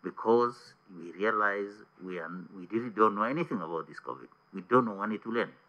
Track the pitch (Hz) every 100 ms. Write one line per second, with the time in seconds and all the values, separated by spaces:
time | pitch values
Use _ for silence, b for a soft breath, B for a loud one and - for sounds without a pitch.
0 | 90 - 110 117 120 120 - - _ 90
1 | 85 85 104 110 104 101 101 104 104 _
2 | 92 90 82 90 85 98 87 110 123 104
3 | 107 104 110 143 170 117 82 82 - 76
4 | - 64 62 _ _ 95 92 120 120 98
5 | 104 107 113 117 107 -